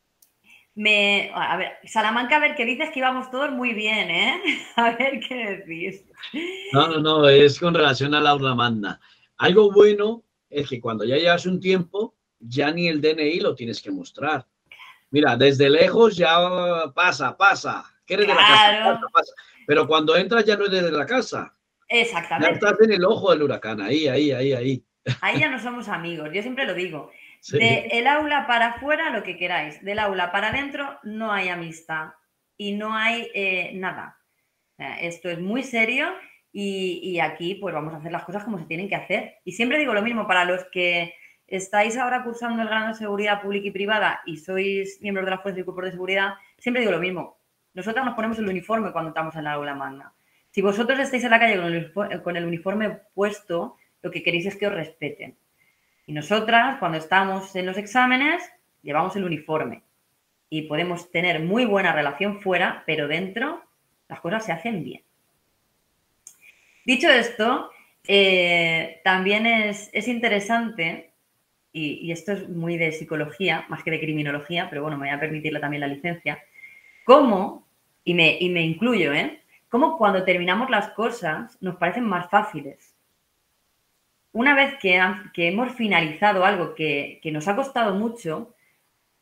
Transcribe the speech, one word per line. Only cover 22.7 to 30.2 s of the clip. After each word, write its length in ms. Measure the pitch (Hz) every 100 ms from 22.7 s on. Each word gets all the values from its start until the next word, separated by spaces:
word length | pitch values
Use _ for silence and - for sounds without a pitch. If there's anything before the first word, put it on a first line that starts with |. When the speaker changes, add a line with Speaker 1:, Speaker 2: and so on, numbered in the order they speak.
| 196
Speaker 2:
en 120 | 226
el 120 | 190
ojo 260 | 180 220 185
del 120 | 165
huracán, 400 | 143 110 107 107
ahí, 260 | 98 147 151
ahí, 240 | 127 151
ahí, 200 | 123 139
ahí. 300 | 127 127 131 - _ - 123
Speaker 1:
Ahí 200 | 190 240
ya 100 | 302
no 80 | 262
somos 300 | 233 240 202
amigos, 420 | 175 170 165 151
yo 80 | 175
siempre 240 | 226 254
lo 80 | 254
digo. 380 | 175 180 185 - - - -
Speaker 2:
Sí. 180 | - 220
Speaker 1:
De 300 | 226 226 226
el 160 | 233 247
aula 400 | 302 302 285 -
para 220 | 233 233
afuera, 420 | 233 269 302 320
lo 140 | 233
que 120 | 190 170
queráis. 480 | 175 175 151 147
Del 140 | 190 208
aula 320 | 208 190